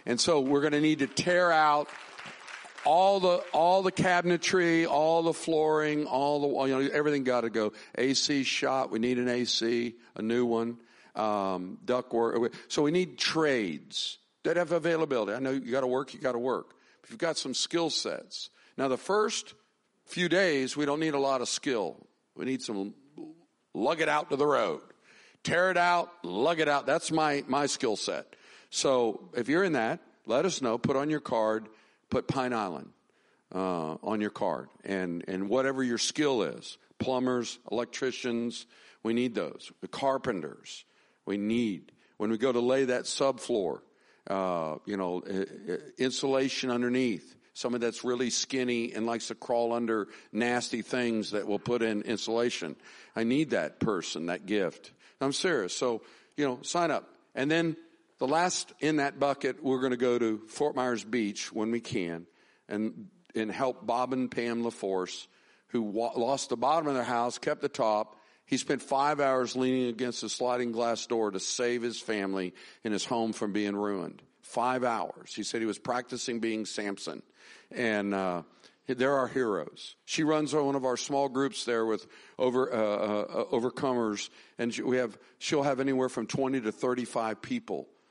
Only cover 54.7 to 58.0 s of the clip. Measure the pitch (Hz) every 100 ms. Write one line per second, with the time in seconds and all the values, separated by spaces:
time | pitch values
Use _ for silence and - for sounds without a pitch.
54.7 | - - - - - 139 135 185 143 90
55.7 | - 127 113 - - _ - 143 123 -
56.7 | 175 165 117 - - _ - 139 165 170
57.7 | 151 - _